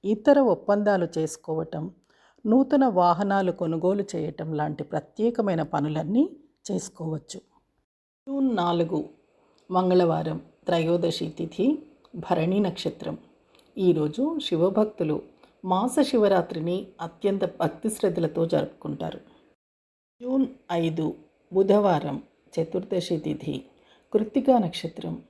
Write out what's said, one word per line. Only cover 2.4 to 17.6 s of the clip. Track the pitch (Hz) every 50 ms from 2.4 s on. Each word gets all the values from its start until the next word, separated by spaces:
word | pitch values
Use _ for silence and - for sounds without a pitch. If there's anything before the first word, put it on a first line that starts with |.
| _
నూతన | 214 220 262 269 269 294 285 269 247
వాహనాలు | 196 180 175 175 170 165 202 196 196 196 190 180
కొనుగోలు | 170 - 180 165 160 160 160 180 196 202 196
చేయటం | 196 - 170 156 151 151 - 160 160 160
లాంటి | 147 151 151 151 - 151
ప్రత్యేకమైన | - - 156 - - _ - 208 233 233 233 220 202 180 165
పనులన్నీ | 151 147 - 151 143 151 151 156 160 151 202 240 302 381 - - _ _ _ _ _ -
చేసుకోవచ్చు. | 202 156 - - - - 165 165 156 156 - _ - - _ _ _ _ _ _ _ _ _ _ _ _ _ _ _ _ _ -
జూన్ | 277 277 269 262 233
నాలుగు | 196 175 175 170 170 170 165 175 151 156 - - _ _ _ _ _ _ _ _ _ _ _
మంగళవారం | 180 185 185 185 185 180 180 165 160 160 160 160 160 - - - _ _ _
త్రయోదశి | - 170 170 160 160 170 175 170 165 165 - 175 160
తిథి, | 156 - 170 165 - - 190 262 311 302 - - _ _ _ _ -
భరణి | 175 170 - 185 170 160 170 190 202
నక్షత్రం | 208 185 165 - - 160 - - - - - - - _ _ _ _ _ _ _ _ _ _ -
ఈరోజు | 190 180 170 156 151 151 156 - 269 311 330 302
శివభక్తులు | - - 185 156 165 190 196 214 214 214 - - 175 151 151 - - - _ _ - _ _ _ -
మాస | 185 185 185 208 254 254 -
శివరాత్రిని | 277 - - 240 214 202 190 180 170 - - 165 156 170 180 190 - - - -
అత్యంత | 170 165 - - - 202 196 196 190 180 -
భక్తి | -